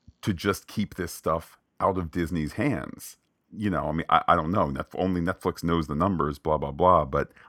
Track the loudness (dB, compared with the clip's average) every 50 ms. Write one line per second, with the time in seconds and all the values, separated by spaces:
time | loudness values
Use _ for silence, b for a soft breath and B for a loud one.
0 | _ -20 -20 _ -4 -2 -2 0 0 0 0 0 -4 -8 -6 -4 -4 -4 -4 -6
1 | -8 -6 -8 -6 -2 -2 -2 -2 -2 -6 -16 _ _ _ _ -2 0 0 0 0
2 | -2 -4 -2 -2 -2 0 0 -2 -2 -2 -2 -2 -2 0 -2 -2 -6 -8 -12 -16
3 | -16 -18 -20 -20 _ _ _ _ _ _ -8 -4 -2 0 0 0 0 -2 -2 -2
4 | 0 2 2 4 4 4 2 2 2 2 2 2 2 0 0 -4 -6 -6 -4 -2
5 | -2 0 0 0 0 -2 -2 -2 -2 -4 -4 -2 0 0 2 2 0 0 -2 0
6 | 0 0 0 0 0 -2 -2 -2 -2 0 0 0 0 -2 0 4 6 6 6 6
7 | 4 2 0 -2 -2 -2 B B B